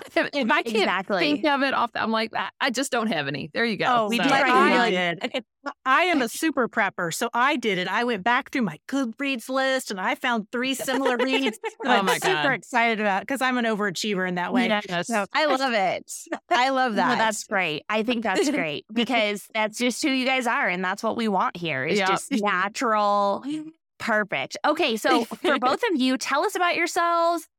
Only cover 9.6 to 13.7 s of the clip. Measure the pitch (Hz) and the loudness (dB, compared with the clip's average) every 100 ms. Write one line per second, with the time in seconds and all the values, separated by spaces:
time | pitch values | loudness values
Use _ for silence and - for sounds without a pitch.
9.6 | 262 262 - 190 208 294 262 233 - 240 | 0 0 -2 -4 -4 -2 0 -2 -2 -4
10.6 | 262 262 269 262 269 240 262 269 262 - | -2 -2 -2 0 0 0 0 0 0 -2
11.6 | 440 - 254 240 190 165 - - 277 - | -10 -6 0 2 2 2 2 2 0 -2
12.6 | - 226 233 214 214 190 208 269 262 247 | -2 0 2 2 0 0 -2 -2 0 0
13.6 | 226 | 0